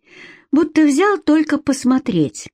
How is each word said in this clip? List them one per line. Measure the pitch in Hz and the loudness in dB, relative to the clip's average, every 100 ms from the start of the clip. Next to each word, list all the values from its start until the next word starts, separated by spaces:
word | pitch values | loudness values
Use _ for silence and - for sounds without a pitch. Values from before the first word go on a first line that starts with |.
| _ - - - _ | _ -20 -20 -20 _
будто | 277 339 311 302 | -2 0 2 2
взял | 269 403 392 | 2 0 0
только | - 311 311 294 | 0 0 0 -4
посмотреть. | - 262 247 262 - 180 139 - - | -2 -2 0 -2 -2 -2 -2 -6 -20